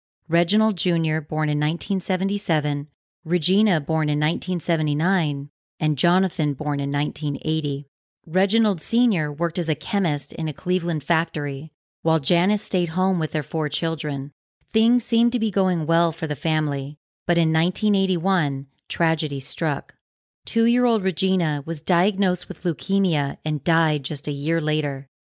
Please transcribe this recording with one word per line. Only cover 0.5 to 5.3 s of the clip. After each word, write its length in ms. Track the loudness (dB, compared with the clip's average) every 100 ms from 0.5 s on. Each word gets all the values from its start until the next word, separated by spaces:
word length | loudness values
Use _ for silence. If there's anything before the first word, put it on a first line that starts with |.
| 4 2 2
Junior, 420 | 0 2 2 -2
born 280 | -2 -2 0
in 100 | 2
nineteen 420 | 0 -2 -2 -2
seventy-seven, 880 | 0 -2 0 -2 0 0 0 -4 -6 _ _ _
Regina, 560 | -2 0 2 2 4 2
born 280 | 0 0 2
in 100 | 2
nineteen 420 | 0 -2 -4 -4
seventy-nine, 920 | 0 0 2 0 2 2 0